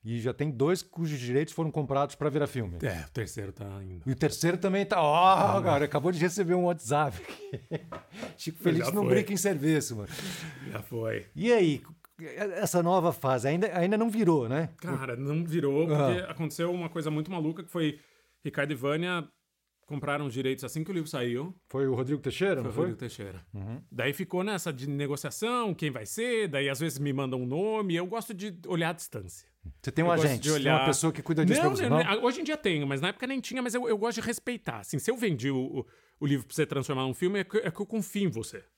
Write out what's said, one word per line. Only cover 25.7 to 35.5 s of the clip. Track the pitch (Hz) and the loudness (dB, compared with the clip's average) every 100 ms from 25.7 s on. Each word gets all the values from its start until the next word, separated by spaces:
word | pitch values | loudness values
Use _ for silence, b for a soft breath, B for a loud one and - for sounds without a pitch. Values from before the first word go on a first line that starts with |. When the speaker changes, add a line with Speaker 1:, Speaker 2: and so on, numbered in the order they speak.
Speaker 2:
quem | 170 156 | -2 -2
vai | 120 | -4
ser, | 107 - 240 226 196 | -8 -4 0 0 0
daí | 139 139 | 0 0
às | 135 | 0
vezes | 160 135 | -2 -2
me | 143 | -2
mandam | 135 135 127 | 0 -2 -2
um | 123 | -2
nome, | 147 208 214 202 | 0 0 0 0
eu | 165 180 | 0 -2
gosto | 226 220 | -6 -6
de | 190 208 175 180 | -8 -8 -10 -4
olhar | 175 165 | 0 0
a | |
distância. | 175 - 117 92 - _ _ - - | -2 -8 -10 -12 -16 _ _ -18 -8
Speaker 1:
Você | - | -4
tem | 160 | 2
um | 170 | 4
Speaker 2:
Eu | |
gosto | 165 151 | 6 6
Speaker 1:
agente, | 120 | 4
Speaker 2:
de | 143 | 2
Speaker 1:
tem | 151 | 2
Speaker 2:
olhar | 135 127 | 4 6
Speaker 1:
uma | 135 | 4
pessoa | 139 160 | 4 2
que | 156 | 0
cuida | - 156 | 0 4
disso | 175 262 | 6 6
Speaker 2:
Não, | 359 | 4
Speaker 1:
pra | 381 | 2
você, | 269 | 4
Speaker 2:
não, | 233 | 4
Speaker 1:
não? | - 208 | 4 2
Speaker 2:
não, | |
hoje | 240 269 | 2 0
em | |
dia | 302 302 | -4 0
tenho, | 208 156 139 | 0 0 0
mas | 135 | 0
na | 175 | -2
época | - 254 | -4 -6
nem | 269 | -6
tinha, | - 254 | -6 -4
mas | 247 | -2
eu, | 247 240 | -2 0
eu | 214 | 0
gosto | 226 226 | 0 -2
de | 214 | -4
respeitar. | 233 - 240 - 113 | -4 -4 -6 -6 -10
Assim, | 98 139 | -6 -2
se | - | -2
eu | 247 | 0
vendi | 220 135 135 | 0 2 0